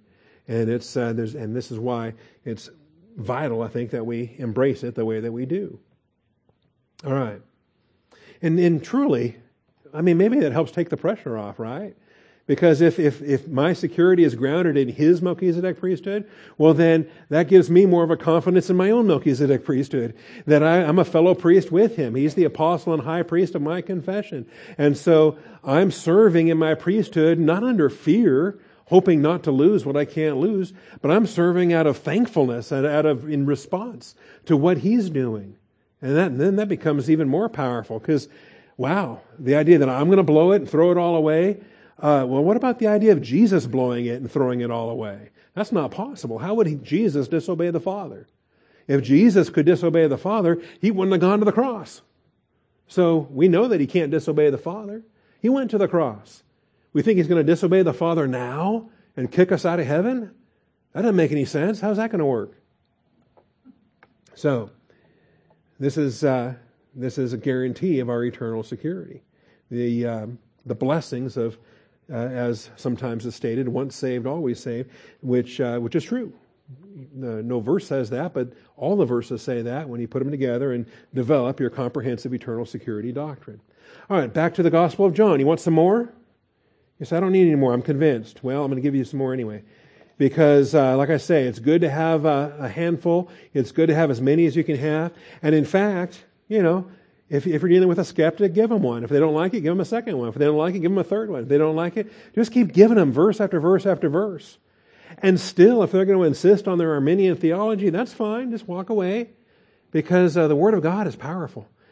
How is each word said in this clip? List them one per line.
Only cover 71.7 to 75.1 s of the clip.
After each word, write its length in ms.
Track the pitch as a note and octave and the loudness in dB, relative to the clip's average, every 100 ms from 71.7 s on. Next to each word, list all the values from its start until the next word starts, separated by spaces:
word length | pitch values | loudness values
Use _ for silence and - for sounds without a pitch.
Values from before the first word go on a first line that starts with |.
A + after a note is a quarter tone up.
| _ _ _ - | _ _ _ -14
uh, 40 | A#2+ | -10
as 520 | B2 B2+ A#2+ A2 - - | -8 -6 -6 -6 -12 -10
sometimes 480 | C3 A#2+ B2+ A2+ | -8 -6 -8 -8
is 100 | A#2+ | -10
stated, 340 | - A#2+ A#2 B2+ | -8 -6 -6 -4
"Once 280 | B2 C#3 - | -6 -8 -8
saved, 300 | C3 B2 A#2+ | -6 -6 -6
always 340 | D#3 C3+ A#2 | -6 -6 -6
saved," 300 | B2+ A#2 C3+ - - | -8 -10 -12 -18 -20